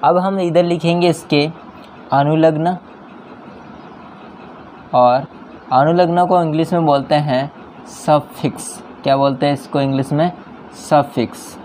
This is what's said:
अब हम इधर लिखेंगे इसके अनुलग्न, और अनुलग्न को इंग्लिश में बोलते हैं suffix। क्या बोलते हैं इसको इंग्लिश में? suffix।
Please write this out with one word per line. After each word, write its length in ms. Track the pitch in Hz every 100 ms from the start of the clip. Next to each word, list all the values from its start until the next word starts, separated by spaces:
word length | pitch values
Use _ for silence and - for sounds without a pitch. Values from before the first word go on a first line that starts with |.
अब 140 | 143 175
हम 220 | 185 196
इधर 240 | 175 165
लिखेंगे 440 | 175 170 170 170 175
इसके 420 | 160 - 147 151 165 - - - - -
अनुलग्न, 640 | 135 143 160 160 156 165 180 - - - - - - - - - - - - - - - - - - - - -
और 320 | 123 123 123 147 - - - -
अनुलग्न 540 | 123 147 175 180 170 180
को 160 | 180
इंग्लिश 300 | 165 156 165
में 120 | 175 160
बोलते 280 | 143 135 151
हैं 340 | 147 127 143 - - - -
suffix। 960 | - - 151 - - 147 - - - - -
क्या 120 | - 135
बोलते 300 | 139 127 147
हैं 60 |
इसको 280 | 139 - 143
इंग्लिश 320 | 139 135 135
में? 200 | 147 175 - - - - -
suffix। 800 | - 151 143 - 110 - - -